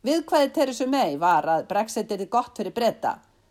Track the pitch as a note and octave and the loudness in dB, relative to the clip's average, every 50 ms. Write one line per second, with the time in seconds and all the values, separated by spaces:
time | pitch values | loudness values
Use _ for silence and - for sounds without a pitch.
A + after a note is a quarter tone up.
0 | _ A#3 D4+ E4+ E4 - F4+ D#4 C#4+ C#4 - D#4+ D4 C4 B3 - C4 B3+ C4+ C#4 | _ 0 0 0 0 2 2 2 2 2 2 0 0 0 0 -4 -2 0 2 0
1 | A#3+ E3+ C#3+ C#3+ E3+ F3 F3 D#3 D3+ D#3+ E3 D#3+ - - F#3+ G3+ A3 A3 - A#3 | 0 0 0 0 2 4 4 4 4 2 0 0 0 -2 -2 -2 -2 -2 -4 -6
2 | G3+ - G#3 F#3 G3 - - A#3 A#3+ - - - A3 F#3 - A#3+ A#3+ A3 A3+ - | -4 -4 -4 -6 -6 -2 -2 -2 -2 -2 -8 -8 -8 -6 -4 0 0 0 -2 -2
3 | - A#2+ - - _ _ _ _ _ _ | -6 -6 -6 -6 _ _ _ _ _ _